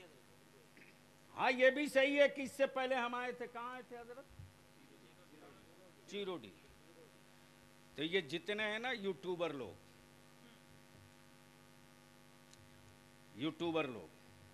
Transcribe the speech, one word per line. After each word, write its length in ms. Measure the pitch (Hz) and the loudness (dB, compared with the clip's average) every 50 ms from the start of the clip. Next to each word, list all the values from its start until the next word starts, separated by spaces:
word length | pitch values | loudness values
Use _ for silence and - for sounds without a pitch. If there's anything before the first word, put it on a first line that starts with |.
| - - - - - - - - - - - - - - - - - - - - - - - - - - - | -20 -20 -20 -20 -20 -20 -20 -20 -20 -20 -20 -20 -20 -20 -20 -20 -20 -20 -20 -20 -20 -20 -20 -20 -20 -16 -2
हाँ, 140 | - 180 240 | 4 4 4
ये 200 | 262 247 254 262 | 6 10 8 8
भी 180 | 254 277 294 277 | 8 6 0 4
सही 280 | - 269 269 277 285 | 6 6 6 6 8
है 120 | 285 285 277 | 8 8 8
कि 140 | 277 285 269 | 8 2 -6
इससे 240 | 240 - - 269 | -6 2 2 2
पहले 280 | 262 262 262 262 254 262 | 2 4 0 0 0 2
हम 200 | 254 240 240 247 | 0 0 0 -2
आए 180 | 247 247 247 247 | -2 -4 -4 -4
थे, 140 | 247 240 | -6 -8
कहाँ 280 | 233 - 233 233 247 254 | -8 -8 -8 -8 -8 -8
आए 80 | 254 247 | -10 -12
थे 140 | 247 247 | -12 -14
हजरत? 280 | 233 233 233 240 262 285 - - - - - - - - - - - - - - - - - - - - - - - - - - - - - - - - - - - - - | -14 -14 -14 -14 -16 -16 -18 -16 -18 -18 -18 -18 -20 -20 -20 -20 -20 -20 -20 -20 -20 -20 -20 -20 -20 -20 -20 -20 -20 -20 -20 -20 -20 -20 -20 -20 -20 -20 -20 -20 -20 -16 -8
चिरोडी। 420 | 190 202 202 185 185 151 107 98 85 - - - - - - - - - - - - - - - - - - - - - - - - - - - - | -4 -4 -2 -2 -4 -6 -6 -10 -16 -18 -20 -20 -20 -20 -20 -20 -20 -20 -20 -20 -20 -20 -20 -20 -20 -20 -20 -20 -20 -20 -20 -20 -20 -20 -20 -16 -6
तो 80 | - 143 | -4 -4
ये 160 | 165 175 196 175 | 2 2 2 0
जितने 400 | 135 151 175 170 - 208 208 214 | 2 -4 -6 -4 -4 -2 -2 0
हैं 180 | 214 208 220 | -2 -2 -2
ना 100 | 233 254 | -2 -2
YouTuber 600 | 254 233 196 196 185 - - 180 185 165 170 160 143 | -4 -2 -2 -4 -4 -4 -4 -4 -2 0 0 -2 -2
लोग, 220 | 139 120 95 80 - - - - - - - - - - - - - - - - - - - - - - - - - - - - - - - - - - - - - - - - - - - - - - - - - - - - - - - - - - - - - - - - - - - - - - - - | -4 -8 -8 -10 -14 -18 -20 -20 -20 -20 -20 -20 -20 -20 -20 -20 -20 -20 -20 -20 -20 -20 -20 -20 -20 -20 -20 -20 -20 -20 -20 -20 -20 -20 -20 -20 -20 -20 -20 -20 -20 -20 -20 -20 -20 -20 -20 -20 -20 -20 -20 -20 -20 -20 -20 -20 -20 -20 -20 -20 -20 -20 -20 -20 -20 -20 -20 -20 -20 -20 -20 -20 -20 -20 -18 -8
YouTuber 500 | 101 127 160 156 - 170 170 160 160 151 | -4 -4 -4 -2 -2 -2 2 2 2 0
लोग, 220 | 135 123 104 85 78 - - - - - - - - | 0 -4 -8 -10 -14 -16 -20 -20 -20 -20 -20 -20 -20